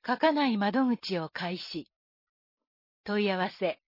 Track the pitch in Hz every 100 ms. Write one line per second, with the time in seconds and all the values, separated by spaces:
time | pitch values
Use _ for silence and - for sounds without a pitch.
0 | - 240 320 294 277 214 202 247 262 226
1 | - 180 160 - 180 180 - 165 - _
2 | _ _ _ _ _ _ _ _ _ _
3 | - 208 202 185 185 - 185 -